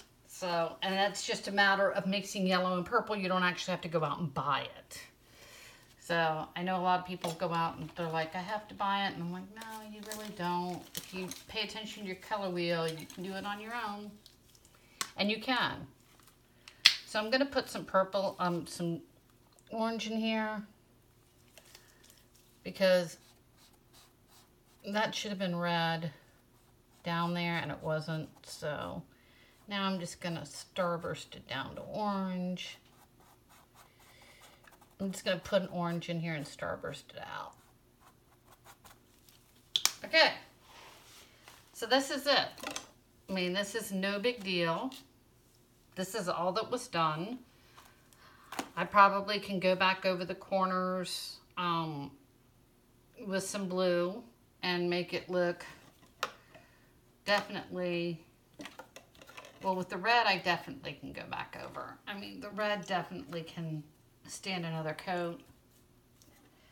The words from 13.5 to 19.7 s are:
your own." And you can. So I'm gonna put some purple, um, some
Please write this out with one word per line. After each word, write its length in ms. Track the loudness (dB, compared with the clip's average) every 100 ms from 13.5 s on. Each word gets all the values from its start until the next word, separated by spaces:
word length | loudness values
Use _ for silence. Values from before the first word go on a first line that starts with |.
| -6
your 140 | -6
own." 380 | -6 -6 -6 -10 -14 -20 -20 -20 -20 -20 -20 -20 -10 -8 -2
And 140 | 0
you 100 | 0
can. 460 | 0 2 0 -2 -10 -18 -20 -20 -20 -20 _ -20 -20 4 6 6 2
So 120 | -2
I'm 120 | 2
gonna 160 | 4 4
put 200 | 0 -2
some 160 | -6
purple, 520 | 2 4 4 2 0 0
um, 300 | 0 0 -2
some 340 | -4 -2 -2 -6 -20 -20 -20 -20 -20 -8